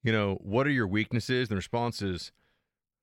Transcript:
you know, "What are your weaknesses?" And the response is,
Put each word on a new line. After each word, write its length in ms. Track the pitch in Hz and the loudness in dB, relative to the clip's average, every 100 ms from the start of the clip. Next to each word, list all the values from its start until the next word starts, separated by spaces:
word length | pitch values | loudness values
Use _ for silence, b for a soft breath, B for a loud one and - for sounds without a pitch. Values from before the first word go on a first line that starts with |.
you 80 | 117 | 0
know, 280 | 110 101 95 | 2 2 -2
"What 240 | 98 110 139 | 0 2 2
are 40 | |
your 160 | 135 104 | 2 2
weaknesses?" 640 | 104 110 120 - 127 123 | 0 0 -2 0 0 0
And 60 | 101 | -2
the 0 | |
response 440 | - 117 120 - | -2 -2 -2 -2
is, 300 | 101 87 - _ _ _ _ _ _ _ | -4 -4 -8 _ _ _ _ _ _ _